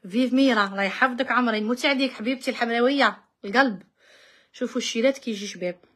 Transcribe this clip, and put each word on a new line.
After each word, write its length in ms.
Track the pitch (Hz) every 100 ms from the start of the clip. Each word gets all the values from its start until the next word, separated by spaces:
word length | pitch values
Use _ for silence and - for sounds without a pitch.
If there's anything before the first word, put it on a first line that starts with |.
| 190
فيف 220 | 214 254
ميرا، 340 | 254 269 214 202
الله 160 | 196
يحفظك 480 | 196 - 262 247 254
عمري، 300 | 233 240 214
نموت 260 | 214 247 302
عليك 260 | 269 262
حبيبتي 380 | - 226 262 -
الحمراويه 760 | 233 240 233 247 285 226 196 _ _
القلب. 380 | 202 233 269 190 - _ _ _ _ _ _
شوفوا 280 | - 240 254
الشيلات 380 | 226 233 262 269
كيجي 280 | - 202 202
شباب. 420 | 175 180 175 _